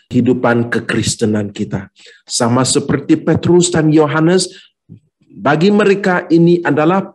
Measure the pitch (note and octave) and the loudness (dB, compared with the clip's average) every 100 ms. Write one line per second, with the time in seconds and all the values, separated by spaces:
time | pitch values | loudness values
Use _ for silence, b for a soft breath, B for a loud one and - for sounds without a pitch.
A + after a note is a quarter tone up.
0 | b B2+ A#2+ B2 B2 A#2+ A#2 A2 A2+ A2+ | b -2 0 0 0 0 -2 -4 -4 -4
1 | G#2+ - A2 G#2+ G2+ G2+ G2+ G2 G2 _ | -4 -4 -2 -2 -4 -8 -8 -8 -12 _
2 | b b b - A#2 B2 B2+ D3 - C#3 | b b b -4 0 0 0 -2 -2 -2
3 | - D#3 - - - F3 E3+ E3 D#3 D#3 | 0 0 0 -2 2 2 2 0 2 2
4 | D3 D#3 D#3+ F#3 - B B _ _ - | 2 2 2 2 -2 B B _ _ -20
5 | _ _ _ - - D#3 G3 G#3 G3+ G3 | _ _ _ -6 -2 0 2 2 2 0
6 | G3 F3+ - E3 E3+ F3 D3 D3 D3+ F#3+ | 0 -2 0 2 4 2 0 0 0 0
7 | F#3+ | -4